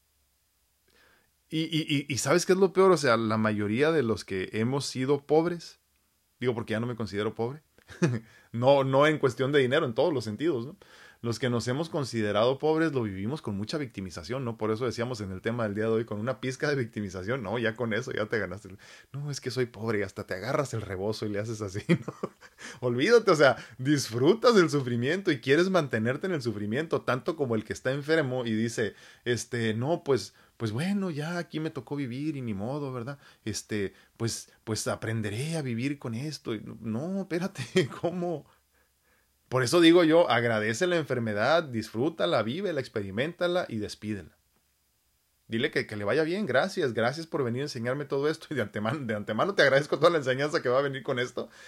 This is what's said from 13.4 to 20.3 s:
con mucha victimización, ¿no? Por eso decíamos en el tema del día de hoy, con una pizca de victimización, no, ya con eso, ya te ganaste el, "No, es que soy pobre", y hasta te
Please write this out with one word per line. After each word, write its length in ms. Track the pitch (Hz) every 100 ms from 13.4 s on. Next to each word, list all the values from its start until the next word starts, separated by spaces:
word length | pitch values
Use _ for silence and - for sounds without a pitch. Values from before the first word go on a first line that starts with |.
con 120 | - 98
mucha 220 | 110 160
victimización, 640 | 131 - 95 85 82 131
¿no? 140 | 120 113
Por 140 | 107
eso 140 | 110 123
decíamos 360 | 120 120 110
en 100 | 98
el 80 | 95
tema 260 | 117 120 107
del 100 | 101
día 80 |
de 80 | 110
hoy, 120 | 113
con 160 | 117 104
una 220 | 120 123
pizca 260 | 127 127 151
de 80 | 139
victimización, 680 | 113 110 101 92 95 131
no, 160 | 95 120
ya 160 | 110 113
con 180 | 117
eso, 180 | 113 131
ya 140 | - 107
te 140 | 113
ganaste 300 | 92 98 98
el, 100 | 95 - - -
"No, 160 | 139 147
es 100 | 135
que 120 | 127
soy 160 | 120 117
pobre", 320 | 101 110 107
y 20 |
hasta 240 | 95 -
te 80 | -